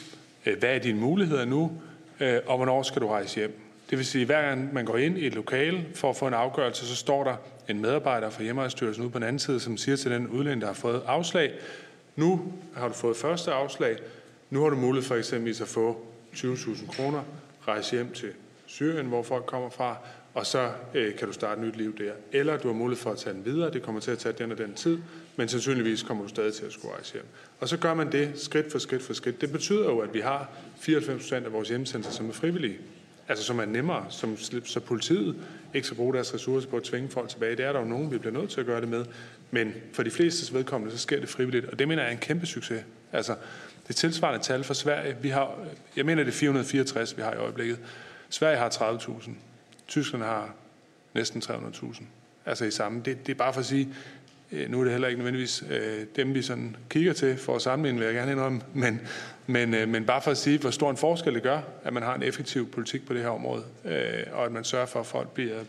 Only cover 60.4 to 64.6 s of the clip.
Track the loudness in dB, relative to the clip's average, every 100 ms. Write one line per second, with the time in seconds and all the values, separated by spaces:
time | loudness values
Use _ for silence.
60.4 | 4 4 4 2 2 4 2 4 2 2
61.4 | 2 0 -2 -8 -4 -2 0 0 0 -2
62.4 | -2 -2 -2 -2 -4 -6 -2 -2 0 -2
63.4 | -2 -4 -6 -10 -4 0 0 -2 -4 -2
64.4 | -2 -2